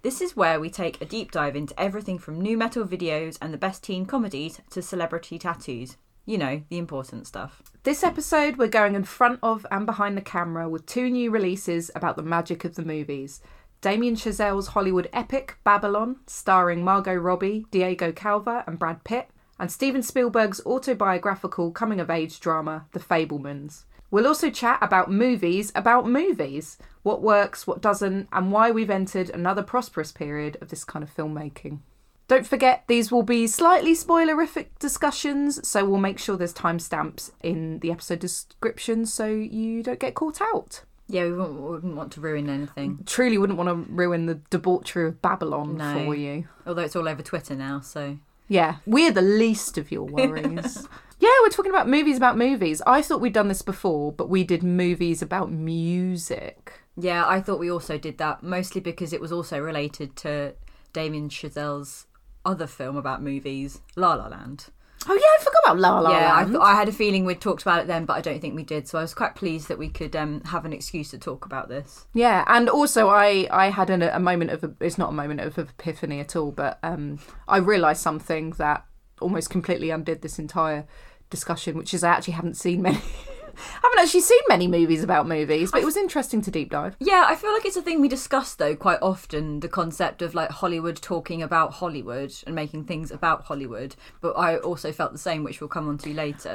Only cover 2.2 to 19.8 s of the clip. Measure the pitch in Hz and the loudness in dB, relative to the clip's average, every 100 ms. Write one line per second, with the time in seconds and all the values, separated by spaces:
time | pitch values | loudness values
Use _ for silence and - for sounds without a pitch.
2.2 | - 160 196 226 226 240 196 175 170 151 | -8 -6 -2 0 -2 -4 -6 -4 -4 -4
3.2 | 160 160 160 151 190 190 - 185 190 269 | -6 -8 -10 -4 -6 -6 -8 -6 -4 -2
4.2 | 208 143 156 - _ 185 180 180 165 165 | -2 -6 -10 -12 _ -12 -8 -6 -4 -6
5.2 | - 165 175 165 - 120 123 - _ _ | -10 -10 -8 -8 -10 -10 -12 -18 _ _
6.2 | - 214 139 147 147 175 170 139 131 117 | -6 -4 -2 -6 -8 -10 -8 -10 -10 -16
7.2 | - 95 135 - - _ 269 294 359 330 | -14 -14 -14 -16 -20 _ -2 0 0 -2
8.2 | 294 311 294 269 226 220 208 202 190 - | 0 2 2 0 2 4 4 2 -4 0
9.2 | 240 247 226 220 - 196 214 214 202 196 | 0 2 -2 -2 -4 -4 -4 -2 -2 -4
10.2 | 196 180 170 165 165 160 - 240 254 247 | -4 -4 -4 -4 -4 -6 -6 -2 0 0
11.2 | 233 220 190 190 - 170 165 - 165 - | 0 0 0 -2 -2 -4 -4 -4 -4 -2
12.2 | 156 170 165 165 175 175 160 156 147 139 | -2 -2 -2 -6 -6 -6 -6 -6 -6 -8
13.2 | 139 - - - _ _ 190 214 240 226 | -10 -16 -20 -20 _ _ 0 2 0 0
14.2 | 226 190 208 196 196 208 196 180 175 240 | -4 0 0 0 -2 0 2 0 0 -6
15.2 | 240 269 269 - 214 202 202 208 226 262 | -4 -4 -6 0 4 4 2 0 -2 -6
16.2 | - - - 185 175 170 180 196 190 185 | -12 -6 4 4 4 2 2 2 2 0
17.2 | 175 180 196 214 214 190 185 175 170 165 | 0 0 0 -4 -2 0 2 0 -2 -2
18.2 | 208 208 202 233 - 170 165 165 - 233 | 0 0 0 -4 -6 -4 -4 -4 -4 -6
19.2 | - _ _ - 175 - | -6 _ _ -8 -8 -2